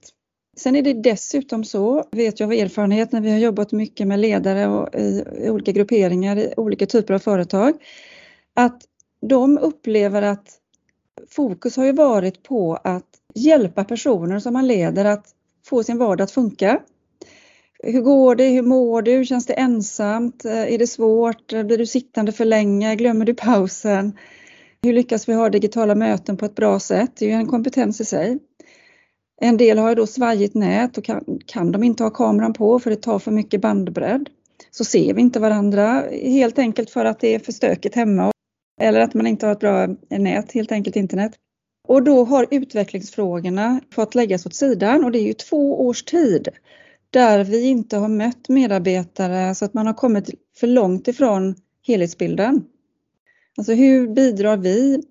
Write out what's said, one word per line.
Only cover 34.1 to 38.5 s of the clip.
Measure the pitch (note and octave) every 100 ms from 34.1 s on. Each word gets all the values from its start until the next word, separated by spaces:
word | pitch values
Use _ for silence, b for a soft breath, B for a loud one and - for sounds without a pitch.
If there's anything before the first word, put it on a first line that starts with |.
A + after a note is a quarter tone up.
| B3+ C#4+ _ _ _ b
Så | -
ser | A3+ A3 D#3
vi | G#3
inte | B3 A#3+
varandra, | G#3+ G#3+ G3+ G3+ G#3 C4 -
helt | - C4 C4+ A#3+ B3
enkelt | B3 G#3+ A3
för | -
att | A3+ A3
det | A3+
är | A3
för | A3
stökigt | A#3 - - G3
hemma. | B3 A3+ F#3+ F#3 - _